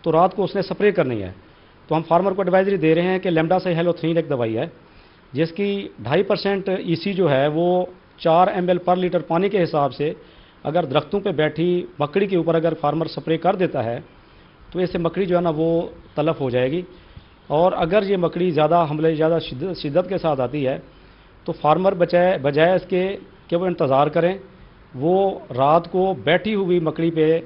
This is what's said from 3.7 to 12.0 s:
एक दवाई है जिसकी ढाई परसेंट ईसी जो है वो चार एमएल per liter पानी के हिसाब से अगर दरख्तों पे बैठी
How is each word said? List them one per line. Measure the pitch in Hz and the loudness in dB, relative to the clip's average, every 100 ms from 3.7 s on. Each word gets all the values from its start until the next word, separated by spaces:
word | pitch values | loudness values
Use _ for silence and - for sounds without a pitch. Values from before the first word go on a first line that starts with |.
| 165 175 170 160 170 | 0 0 -2 0 -2
एक | 156 | -2
दवाई | 139 113 | -2 -2
है | 110 160 - - - - _ _ | -2 -6 -10 -20 -20 -20 _ _
जिसकी | 127 165 165 202 202 196 - | -4 -4 -2 -4 -4 -8 -12
ढाई | 110 160 | -2 0
परसेंट | 196 208 196 202 190 190 | 0 -2 0 -2 -2 -4
ईसी | - 165 196 | -2 -4 -2
जो | 190 170 | 0 2
है | 135 147 | 2 2
वो | 151 175 180 180 - _ - | 0 0 0 -2 -10 _ -4
चार | 170 165 185 | 2 4 4
एमएल | 208 180 180 180 | 2 0 0 0
per | 180 | 0
liter | 180 175 | 0 -2
पानी | 160 165 196 | -2 0 0
के | 196 | 0
हिसाब | 160 156 143 | 0 0 -2
से | - 147 151 - - - _ | -2 -4 -6 -16 -20 -20 _
अगर | 139 165 147 | -4 -2 0
दरख्तों | 143 143 202 | -2 -2 -4
पे | 196 | -2
बैठी | 151 151 151 175 180 180 - | 0 -2 0 -2 -2 -4 -6